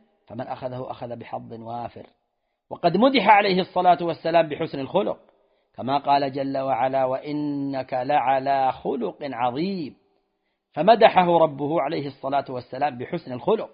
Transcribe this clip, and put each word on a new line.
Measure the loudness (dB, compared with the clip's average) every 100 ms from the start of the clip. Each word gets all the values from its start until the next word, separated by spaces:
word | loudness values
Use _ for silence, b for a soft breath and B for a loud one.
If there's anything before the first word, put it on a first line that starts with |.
| _ _ -16
فمن | -12 -10
أخذه | -8 -8 -8 -10
أخذ | -10 -10 -12
بحظ | -12 -12 -12
وافر. | -14 -12 -10 -10 -14 -20 _ _ _ _ _ _
وقد | -2 0 4
مدح | 4 6 6
عليه | 6 6 0
الصلاة | 0 2 4 4
والسلام | 0 -4 0 2 2
بحسن | -2 -6 -6
الخلق، | -4 -2 -2 -4 _ _ _ _ _
كما | -10 -4 -2
قال | 2 2 0
جل | -4 -4 -4
وعلا: | -2 0 0 0
"وإنك | 0 -2 -4 -4 -4 -4 -4 -6 -6
لعلى | -4 0 0 2 0 2 0 0
خلق | -2 -4 -4 -6 -8
عظيم". | -10 -4 -2 -2 -4 -4 -8 -14 _ _ _ _ _ _ _
فمدحه | 0 4 8 8 6 4 4
ربه | 4 0 -4 -2
عليه | -2 -6 -8
الصلاة | -10 -4 -4 -4
والسلام | -8 -10 -4 -4 -4
بحسن | -8 -8 -8
الخلق، | -6 -2 -2 -4